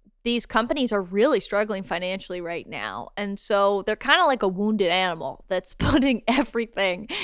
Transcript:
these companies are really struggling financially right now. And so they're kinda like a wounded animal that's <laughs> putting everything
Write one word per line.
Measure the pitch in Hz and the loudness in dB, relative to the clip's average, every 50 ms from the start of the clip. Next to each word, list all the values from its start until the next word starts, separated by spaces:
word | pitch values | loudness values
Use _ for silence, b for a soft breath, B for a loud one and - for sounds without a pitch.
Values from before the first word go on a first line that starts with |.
| _ _ _ _ - | _ _ _ _ -2
these | 233 240 233 - | -2 -2 -2 -2
companies | - - 220 226 240 320 294 254 226 | 0 0 0 0 0 0 0 0 0
are | 220 202 185 | 0 -2 -2
really | 175 190 202 226 302 285 202 | 0 2 2 4 4 4 2
struggling | - - 208 202 214 214 214 190 190 | 0 0 -2 0 0 0 -2 -6 -6
financially | - 180 170 180 180 190 196 - - 180 180 | -4 -4 -4 -4 -4 -4 -6 -6 -8 -8 -8
right | 175 170 170 160 110 | -6 -6 -8 -8 -8
now. | - 220 117 104 110 95 110 - - - | -10 -10 -8 -8 -8 -8 -8 -12 -10 -8
And | - 208 202 196 | -6 -6 -6 -6
so | 196 - - 208 202 202 202 202 196 185 | -6 -2 0 4 4 4 4 4 2 0
they're | - 214 | -2 -2
kinda | - - 247 294 349 359 | -2 2 2 4 4 4
like | 302 262 208 | 4 2 2
a | 208 | 0
wounded | 196 190 185 202 214 214 208 196 170 | 0 0 0 0 0 2 2 2 2
animal | 175 185 185 180 170 160 139 135 - - - - | 2 2 2 0 -2 -4 -6 -8 -10 -10 -6 -4
that's | 190 180 - - - | -4 -4 -4 -6 -4
<laughs> | - | 0
putting | - - 269 302 247 277 247 208 - | 2 4 4 4 4 4 2 0 0
everything | - 254 262 269 - - 233 233 220 - 190 196 185 180 180 214 - B B | 0 2 2 0 0 -2 -4 -4 -4 -2 0 0 0 0 -2 -6 -8 B B